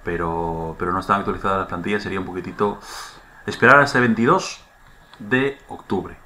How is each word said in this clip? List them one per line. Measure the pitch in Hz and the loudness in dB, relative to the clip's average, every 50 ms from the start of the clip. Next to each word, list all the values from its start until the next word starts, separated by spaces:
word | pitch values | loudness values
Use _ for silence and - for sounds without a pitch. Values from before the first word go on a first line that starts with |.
| - | -6
Pero, | - 87 85 87 85 82 82 85 82 82 82 82 80 80 - | -6 -4 -4 -2 -2 -2 -2 -4 -4 -4 -6 -6 -8 -6 -6
pero | 90 90 | -4 -2
no | 90 95 | -2 -2
están | 92 - 104 101 | 0 0 0 0
actualizadas | 95 95 95 - - 101 95 95 | 0 -4 -6 -4 -2 -2 0 0
las | 92 - | -2 -4
plantillas, | - 87 85 101 104 104 | -6 -6 -4 -2 -4 -2
sería | 101 98 95 95 | -4 -4 -6 -6
un | 92 | -6
poquitito | 92 90 92 87 95 90 - 104 104 104 - - - - - - - - - - - - - - | -6 -8 -8 -8 -10 -4 -2 -2 -2 -2 -4 -12 -16 -16 -14 -16 -16 -18 -20 -20 -20 -20 -12 -8
esperar | - 104 - - 117 135 143 | -8 -4 2 6 8 8 8
hasta | 143 - - 131 | 6 4 4 2
el | 123 | 4
veintidós | 120 113 104 113 127 170 190 - - - - - _ _ _ - - - - - _ - - | 4 4 4 4 4 4 4 2 -4 -12 -14 -18 _ _ _ -20 -20 -20 -20 -20 _ -20 -18
de | 110 104 120 127 135 139 135 - - - | -6 -2 0 0 0 0 -4 -6 -14 -16
octubre. | - - - - 110 95 85 82 - - - | -16 -16 -6 -4 -4 -4 -4 -6 -14 -18 -20